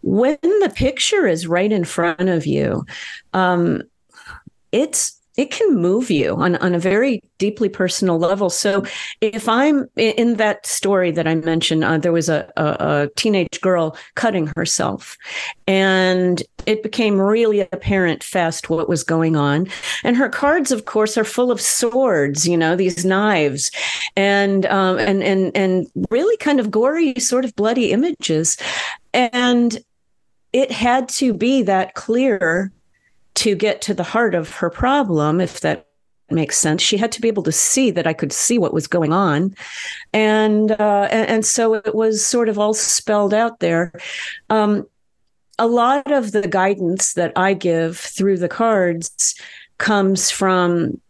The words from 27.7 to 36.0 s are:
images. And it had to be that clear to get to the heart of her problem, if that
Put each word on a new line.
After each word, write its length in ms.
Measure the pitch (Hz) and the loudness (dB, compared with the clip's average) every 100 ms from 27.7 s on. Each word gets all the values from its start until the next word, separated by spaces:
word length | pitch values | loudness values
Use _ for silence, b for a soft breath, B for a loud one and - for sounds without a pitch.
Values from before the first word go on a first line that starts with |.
| 247 233 | 2 2
images. 680 | 208 339 - - 156 165 - B B B B _ | 2 0 -2 -2 0 0 -4 B B B B _
And 680 | 247 240 247 247 240 240 220 _ _ _ _ _ _ _ | 0 0 0 2 2 2 -2 _ _ _ _ _ _ _
it 180 | 247 262 | 0 0
had 380 | 247 240 254 254 | 0 2 2 0
to 260 | - 262 | -2 0
be 280 | 185 240 269 | 2 2 2
that 300 | 202 190 - | 2 0 0
clear 760 | - - 233 262 196 170 175 190 _ _ _ _ _ _ | -6 -2 2 2 2 0 0 -4 _ _ _ _ _ _
to 220 | - 220 185 | -2 0 0
get 260 | 214 - | 0 -2
to 120 | - | -4
the 100 | 185 | -4
heart 280 | 170 220 233 | -2 0 0
of 180 | 175 156 | 0 -4
her 200 | - 170 | -4 -4
problem, 720 | - 247 285 226 160 151 170 | 0 0 2 2 2 2 0
if 200 | 180 - | -2 -2
that 280 | 156 - _ _ | -4 -4 _ _